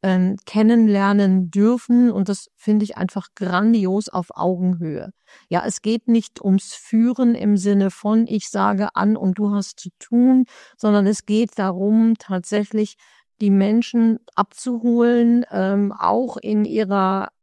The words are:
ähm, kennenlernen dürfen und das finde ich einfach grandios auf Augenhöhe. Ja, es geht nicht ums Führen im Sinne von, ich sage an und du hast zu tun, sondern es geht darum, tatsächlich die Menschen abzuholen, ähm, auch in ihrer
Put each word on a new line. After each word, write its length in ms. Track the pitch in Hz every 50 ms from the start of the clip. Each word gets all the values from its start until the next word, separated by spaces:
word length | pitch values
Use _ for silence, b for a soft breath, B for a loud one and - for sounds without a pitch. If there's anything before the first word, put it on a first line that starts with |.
ähm, 360 | - 190 185 185 185 185 196 196 _
kennenlernen 1040 | - - 214 214 220 233 233 226 220 202 196 196 196 202 202 202 196 190 190 185 175
dürfen 580 | 160 196 202 220 240 247 - - 240 240 247 240
und 200 | 208 190 196 180
das 180 | 202 - - _ _
finde 300 | _ _ - 214 214 208
ich 100 | 202 -
einfach 320 | - 185 185 - 202 180 - _
grandios 720 | - 202 180 180 180 202 220 233 226 196 185 185 202 214 -
auf 200 | - 180 175 _
Augenhöhe. 840 | - - 165 175 185 175 185 180 185 170 170 156 151 - - 190 - b b b b b b b
Ja, 160 | - 175 -
es 160 | - 196 -
geht 260 | _ 214 226 233 _ -
nicht 320 | 233 233 208 - _ -
ums 340 | - 202 190 196 - - -
Führen 640 | - - - - 220 226 240 254 - 262 240 233
im 220 | - - 208 208 202
Sinne 340 | 180 202 202 196 196 196
von, 360 | - - - 208 214 226 226 -
ich 220 | 226 214 - -
sage 460 | - 202 196 202 208 190 202 - -
an 220 | - - 202 214 -
und 200 | - 190 185 -
du 160 | 208 202 202
hast 280 | 202 196 - - _
zu 80 | - 185 _ _
tun, 460 | - - - 233 247 254 262 254 254 B B B B B B B
sondern 280 | - 214 208 208 196
es 200 | 196 214 - -
geht 340 | - 208 214 233 214 - -
darum, 540 | 202 190 185 180 196 202 214 226 226 226 226 -
tatsächlich 800 | - - 190 185 175 - - 208 208 - - 214 214 208 - b b b b b b b _ _
die 100 | 208 202
Menschen 680 | 196 196 196 202 214 233 233 - - 240 226 226 226 - _ - _
abzuholen, 1120 | - 202 _ _ - - 262 247 233 226 240 233 240 233 240 240 240 233 233 233 240 240 -
ähm, 400 | - 202 190 190 202 202 202 196
auch 460 | - - - 170 202 226 262 240 - -
in 260 | - 208 214 208 214
ihrer 640 | - - 214 220 190 202 202 190 190 190 190 - - _ _